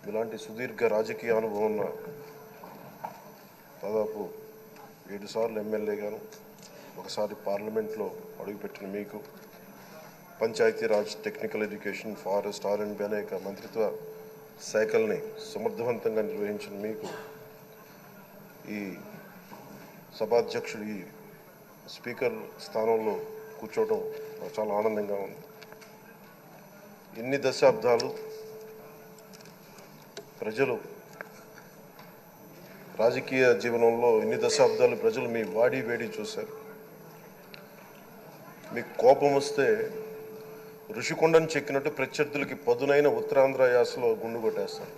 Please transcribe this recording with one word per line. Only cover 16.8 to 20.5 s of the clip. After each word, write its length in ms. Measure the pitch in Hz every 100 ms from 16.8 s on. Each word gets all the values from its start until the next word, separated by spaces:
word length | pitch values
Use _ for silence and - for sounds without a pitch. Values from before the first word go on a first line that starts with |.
| 107
మీకు 220 | 110 95 85 - - - - - - - - - - - - - - - 104
ఈ 20 | 98 87 - - - - - - - - - - - -
సభాధ్యక్షుడు, 640 | 107 117 110